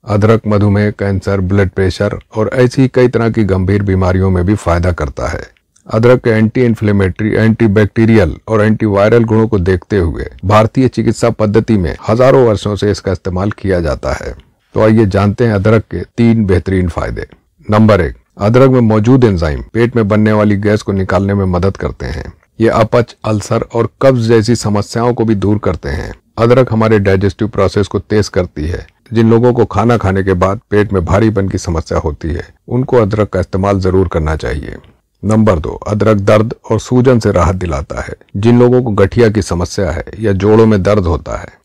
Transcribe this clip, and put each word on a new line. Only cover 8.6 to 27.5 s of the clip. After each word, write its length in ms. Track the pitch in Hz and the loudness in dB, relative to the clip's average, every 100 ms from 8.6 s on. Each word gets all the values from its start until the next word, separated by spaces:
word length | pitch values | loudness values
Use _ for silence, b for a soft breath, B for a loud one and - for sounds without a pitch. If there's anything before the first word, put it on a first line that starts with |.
एंटीवायरल 640 | 104 107 110 98 104 117 | 0 0 0 2 2 2
गुणों 240 | 113 110 110 | 2 0 0
को 100 | 107 | 0
देखते 400 | 87 92 - 104 | 0 -2 -2 -2
हुए 280 | 82 - - - | -2 -4 -12 -10
भारतीय 440 | 92 107 113 - 127 | 0 2 2 2 0
चिकित्सा 420 | - 113 110 117 | 0 -2 0 -2
पद्धति 460 | 110 110 107 110 107 | 0 0 0 0 0
में 200 | 85 - - | -2 -6 -4
हजारों 380 | 113 131 135 120 | 2 4 4 4
वर्षों 300 | 101 104 101 | 0 -4 -4
से 140 | 104 | -2
इसका 220 | 95 - | -2 -4
इस्तेमाल 380 | 92 - 90 101 | -6 -6 -4 -6
किया 300 | - 98 90 | -6 -4 -2
जाता 320 | 82 65 65 | -2 -4 -6
है। 240 | 64 - - _ _ _ | -8 -10 -14 _ _ _
तो 60 | - | 0
आइए 260 | 107 113 110 | 2 4 2
जानते 400 | 98 101 101 120 | 2 0 0 -2
हैं 80 | |
अदरक 280 | 107 101 110 - | 0 2 0 0
के 100 | 90 87 - | -10 -10 0
तीन 300 | 117 113 98 | 2 2 2
बेहतरीन 420 | 90 90 92 90 | 0 0 -2 -2
फायदे। 380 | - 55 57 - _ _ _ - | -4 -8 -10 -12 _ _ _ -2
नंबर 300 | 107 110 101 | 2 4 4
एक, 160 | 78 - _ - | 2 -6 _ -4
अदरक 320 | 101 120 135 | 0 4 4
में 100 | 127 | 4
मौजूद 440 | 113 107 107 131 | 2 2 4 4
एंजाइम 400 | 120 92 82 69 - | 4 2 -2 -4 -6
पेट 240 | 110 117 120 | -2 -2 0
में 120 | 104 | 0
बनने 240 | 104 107 | 2 2
वाली 240 | 107 104 101 | 2 2 0
गैस 260 | 104 104 | 0 -2
को 100 | - | -2
निकालने 420 | 98 92 95 98 | -4 -2 -2 0
में 100 | 101 | 0
मदद 320 | 95 90 95 - | 0 0 -2 -2
करते 300 | 85 - 64 | -8 -8 -10
हैं। 260 | 80 - - _ _ | -8 -12 -18 _ _
ये 80 | 113 | 0
अपच, 480 | - 110 120 117 - | 2 0 0 -2 -6
अल्सर 380 | 107 107 - 113 | -4 -4 -2 -6
और 260 | - 117 117 _ | -4 -4 -4 _
कब्ज 180 | 135 127 | 2 2
जैसी 360 | 113 117 107 117 | 2 2 2 -2
समस्याओं 580 | 110 104 104 117 117 | -2 -4 -4 -4 -2
को 100 | 117 | -2
भी 100 | 113 | -2
दूर 240 | 107 95 104 | 0 0 -2
करते 300 | 101 85 71 | -2 -6 -8
हैं। 260 | 71 - - _ - | -8 -10 -14 _ -2
अदरक 340 | 117 123 123 | 2 4 2
हमारे 260 | 113 110 107 | 0 2 2
डाइजेस्टिव 500 | 98 95 98 - | 2 0 0 -2
प्रोसेस 380 | 104 | -6